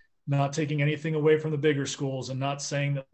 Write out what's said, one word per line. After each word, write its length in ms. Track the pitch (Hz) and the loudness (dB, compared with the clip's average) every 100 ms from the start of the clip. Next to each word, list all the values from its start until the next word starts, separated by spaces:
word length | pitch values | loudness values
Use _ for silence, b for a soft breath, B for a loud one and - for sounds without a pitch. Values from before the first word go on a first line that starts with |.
| B _ - | B _ -2
not 280 | 139 139 | 0 0
taking 280 | 139 147 151 | 0 -2 0
anything 340 | 143 151 160 156 | 0 0 -2 2
away 220 | 151 156 | 4 4
from 140 | 156 | 2
the 60 | 151 | 0
bigger 280 | 156 139 139 | 2 2 0
schools 440 | - 139 135 127 | -4 -4 -4 -6
and 100 | 131 | -4
not 220 | 139 143 | -4 -4
saying 320 | - 143 143 | -4 -2 -2
that 120 | 139 - | -2 -6